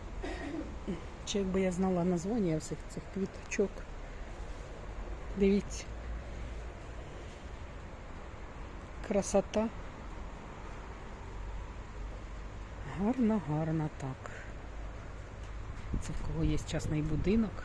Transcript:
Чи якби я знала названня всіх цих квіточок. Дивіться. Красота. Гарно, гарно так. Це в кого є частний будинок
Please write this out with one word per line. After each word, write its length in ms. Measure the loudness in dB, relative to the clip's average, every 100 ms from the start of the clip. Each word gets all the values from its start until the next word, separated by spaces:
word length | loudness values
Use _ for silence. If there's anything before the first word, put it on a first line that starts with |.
| -6 -6 -4 -4 -4 -4 -4 -4 -4 -4 -6 -8 -2
Чи 120 | 2
якби 220 | 4 4
я 120 | 4
знала 320 | 6 6 6
названня 520 | 6 4 4 4 4 4
всіх 220 | 0 -6 -6
цих 140 | -6 -4
квіточок. 560 | -2 -2 -2 -2 2 2 2 -6 -8 -6 -6 -6 -6 -6 -6 -8 -8 -6 -6 -4 -4 -2 6
Дивіться. 460 | 8 8 4 -4 -6 -6 -4 -4 -4 -6 -6 -6 -6 -8 -10 -8 -8 -8 -8 -10 -8 -8 -8 -8 -10 -10 -8 -8 -8 -8 -8 -8 -8 -8 -8 -6 2
Красота. 600 | 4 6 6 6 4 2 0 -6 -6 -8 -6 -6 -8 -8 -8 -8 -8 -8 -8 -8 -8 -8 -6 -4 -4 -6 -8 -8 -6 -6 -6 -8 -6 -6 -8 -8 -6 -4 0
Гарно, 420 | 2 6 6 6 4
гарно 400 | 2 4 4 2 0
так. 300 | -4 -4 -6 -8 -8 -8 -6 -6 -6 -6 -6 -8 -8 -8 -6 -6 -6 -4 -2 0
Це 120 | 0
в 80 | 0 2
кого 180 | 4
є 140 | 4 4
частний 440 | 2 0 2 2
будинок 640 | 4 4 6 6 6 2